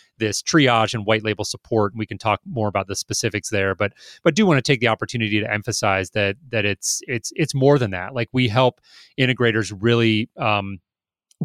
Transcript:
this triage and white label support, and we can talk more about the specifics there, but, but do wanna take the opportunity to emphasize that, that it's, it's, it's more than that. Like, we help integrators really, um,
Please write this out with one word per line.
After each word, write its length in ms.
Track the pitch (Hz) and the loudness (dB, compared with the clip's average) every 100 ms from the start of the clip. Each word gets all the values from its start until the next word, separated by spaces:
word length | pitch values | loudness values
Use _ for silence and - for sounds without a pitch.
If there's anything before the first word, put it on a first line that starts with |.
| _ - | _ -6
this 240 | 110 101 | -4 -4
triage 500 | - 165 131 117 110 | 0 4 4 4 2
and 140 | 117 101 | -2 -2
white 160 | 110 | -2
label 220 | 107 104 | 0 -4
support, 480 | 104 - - 117 101 | -6 -10 -4 0 0
and 80 | 110 | -2
we 60 | 110 | -8
can 120 | 101 | -4
talk 220 | 113 101 | -2 -2
more 220 | - 143 104 | -4 -4 -2
about 220 | 98 95 | -2 -4
the 80 | 98 | -8
specifics 520 | - 101 113 101 - | -6 -4 -2 -4 -4
there, 280 | 104 98 95 | -2 -2 0
but, 160 | 101 - - - | -4 -4 -20 -4
but 100 | 170 | 0
do 100 | 156 | 2
wanna 160 | 208 143 | 4 4
take 200 | 120 139 | 2 2
the 80 | 120 | 2
opportunity 500 | 110 - 123 107 107 | 0 -2 -4 0 0
to 140 | 110 | -2
emphasize 580 | 104 104 110 107 95 95 | -4 -4 -2 0 0 0
that, 260 | - 101 101 135 | -2 -2 -2 -6
that 160 | 113 | -2
it's, 360 | 104 98 - - - | -2 -2 -4 -6 -6
it's, 260 | 123 - - | -8 -6 -4
it's 180 | 160 | -2
more 240 | 139 135 143 | 2 4 4
than 140 | 117 | 2
that. 200 | 90 92 | -4 -6
Like, 160 | 131 117 | -6 -4
we 160 | 127 123 | 0 0
help 320 | 110 131 - _ - - - | 4 2 2 _ -20 -12 -2
integrators 520 | 127 123 120 110 95 101 | 0 2 2 2 -2 -2
really, 500 | 113 117 113 107 117 - | 2 4 4 2 -2 -4
um, 420 | 123 104 98 98 _ _ _ _ _ - | -2 -2 -2 -10 _ _ _ _ _ -6